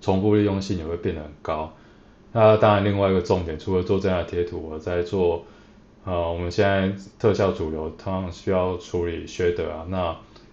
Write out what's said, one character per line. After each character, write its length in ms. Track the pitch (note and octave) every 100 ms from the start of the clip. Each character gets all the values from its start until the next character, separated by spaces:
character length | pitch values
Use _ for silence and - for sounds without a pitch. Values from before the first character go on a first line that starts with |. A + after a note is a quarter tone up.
重 180 | - F#2+
复 140 | G#2 G#2
利 80 |
用 160 | G2+ G2
性 180 | F#2+ F#2
也 60 |
会 120 | D#2+ E2+
变 180 | F#2+ D#2+
得 60 |
很 80 | D2+ -
高。 300 | - D#2 D#2+ - - - - - -
那 220 | A2+ G#2+ G#2+
当 160 | A2
然 100 | G2+
另 140 | G2+ G2
外 100 | G2
一 40 |
个 80 | F#2+
重 220 | F2 F#2 F2
点， 120 | D#2
除 180 | - F#2
了 40 |
做 160 | F2+ F#2+
这 120 | F#2+
样 80 | F2+
的 60 |
贴 200 | E2 F2
图， 240 | F2 E2+ D#2+
我 80 | D#2
在 240 | F2+ F2
做， 440 | F2 G2 F2 E2+ - - - - - -
呃， 260 | F#2+ F2 E2+
我 60 | E2+
们 140 | F2
现 180 | G2 G2+
在 240 | G2 F#2+ G2+ - -
特 140 | A2+
效 180 | G2 G2
主 200 | F#2 D#2+
流 180 | D#2 D#2 D#2+
通 160 | G2
常 180 | F#2+ F2+
需 200 | F2 -
要 260 | F#2 F2+ F2
处 300 | - F2+ F2
理 200 | E2 D#2+
shader 440 | - F2 F2 E2
啊， 160 | D#2+ F2
那 260 | F#2+ E2+ D#2+ - - -